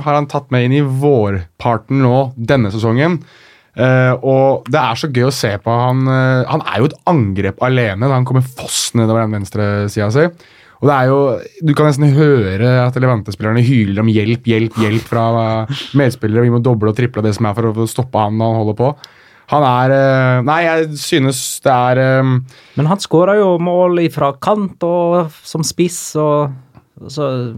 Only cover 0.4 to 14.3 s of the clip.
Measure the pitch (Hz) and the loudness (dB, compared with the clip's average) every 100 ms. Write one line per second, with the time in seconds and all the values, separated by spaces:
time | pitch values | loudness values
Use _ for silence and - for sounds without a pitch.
0.4 | 135 127 123 135 143 131 143 139 104 98 | -4 0 2 2 0 0 2 2 2 -2
1.4 | 85 - 120 113 - 135 131 127 135 127 | -8 -6 -2 -2 -2 0 2 2 0 -4
2.4 | 113 143 107 107 113 117 156 175 - - | 0 0 0 0 0 2 0 -2 -6 -20
3.4 | - _ _ - 127 127 127 127 135 135 | -20 _ _ -2 2 4 2 0 0 2
4.4 | 135 135 - 147 127 120 160 123 123 131 | 2 0 0 0 0 -2 -4 0 0 0
5.4 | 117 101 - 117 123 127 131 131 131 131 | -2 -2 -2 0 0 0 0 0 2 0
6.4 | 123 160 - 98 135 - - 170 104 98 | 0 -4 -4 -2 -2 -2 0 0 0 -2
7.4 | 95 - 127 127 117 95 127 131 127 131 | -4 -2 -2 0 -2 -2 0 0 2 0
8.4 | 127 - - - - 117 110 113 110 107 | 0 -6 -8 -6 -4 0 2 0 -2 -4
9.4 | 101 107 104 101 104 104 104 123 170 170 | -6 -4 -2 -2 -4 -2 -2 2 0 -2
10.4 | - _ - _ 131 143 131 135 139 110 | -18 _ -20 _ 0 2 2 2 0 -2
11.4 | - - 160 147 151 139 147 139 151 139 | -8 -6 -2 2 2 2 2 4 4 4
12.4 | 98 95 120 127 123 123 127 117 101 98 | 2 0 2 2 0 0 0 0 -2 -6
13.4 | 107 117 120 135 104 98 110 107 104 | -2 2 2 2 2 0 2 2 0